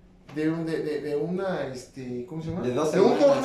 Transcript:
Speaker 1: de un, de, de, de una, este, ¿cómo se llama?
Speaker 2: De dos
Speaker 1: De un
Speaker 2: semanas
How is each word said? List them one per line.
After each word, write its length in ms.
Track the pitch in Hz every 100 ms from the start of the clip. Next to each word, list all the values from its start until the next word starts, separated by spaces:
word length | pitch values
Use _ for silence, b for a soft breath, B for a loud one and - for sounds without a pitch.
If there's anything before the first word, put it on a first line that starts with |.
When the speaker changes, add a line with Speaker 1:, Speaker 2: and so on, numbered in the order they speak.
| - - -
Speaker 1:
de 140 | 143 156
un, 160 | 165
de, 160 | 160 151
de, 180 | 156 147
de 160 | 147 147
una, 500 | 165 185 190 160 131
este, 580 | 123 - 135 123 123
¿cómo 160 | 120 160
se 100 | 160
llama? 120 | 170
Speaker 2:
De 80 | 123
dos 200 | 123 156
Speaker 1:
De 80 | 170
un 180 | 220 294
Speaker 2:
semanas 160 | 285 269